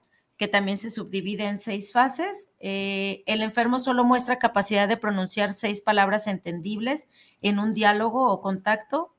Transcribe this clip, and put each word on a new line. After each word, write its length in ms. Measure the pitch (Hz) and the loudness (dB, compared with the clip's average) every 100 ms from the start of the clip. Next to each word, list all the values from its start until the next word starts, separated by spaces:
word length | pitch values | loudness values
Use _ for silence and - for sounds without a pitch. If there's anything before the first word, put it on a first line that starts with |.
| _ _ _ _ | _ _ _ _
que 120 | 208 | 0
también 280 | 208 196 196 | 0 0 -2
se 140 | 226 | -4
subdivide 540 | 214 180 196 185 196 | -6 -4 -4 -4 -4
en 120 | 208 202 | -4 -4
seis 360 | - 202 196 | -6 -6 -2
fases. 560 | 240 262 254 370 403 - _ | 2 2 2 -4 -6 -10 _
Eh, 640 | 190 196 196 196 196 190 - | -6 -4 -4 -2 -4 -4 -4
el 160 | 220 | -2
enfermo 360 | 220 226 233 254 | -2 0 0 0
solo 240 | 254 247 | 0 2
muestra 380 | 240 247 240 247 | 4 4 2 0
capacidad 480 | 226 208 196 208 202 | 2 2 2 2 2
de 80 | 226 | 2
pronunciar 560 | 214 196 185 - 202 | 0 -2 -2 -2 -2
seis 280 | 196 208 202 | -2 -4 -2
palabras 460 | - 208 196 214 214 | 2 4 4 2 0
entendibles 800 | 185 - 170 180 214 233 302 - _ _ _ | -4 -6 -8 -6 -4 -2 -4 -8 _ _ _
en 200 | 202 202 | -2 0
un 140 | 214 | 0
diálogo 540 | 214 208 208 226 247 254 | 4 4 4 2 2 2
o 120 | 190 | 2
contacto, 760 | 196 190 202 214 - 294 349 | -2 -2 0 -2 -2 -4 -4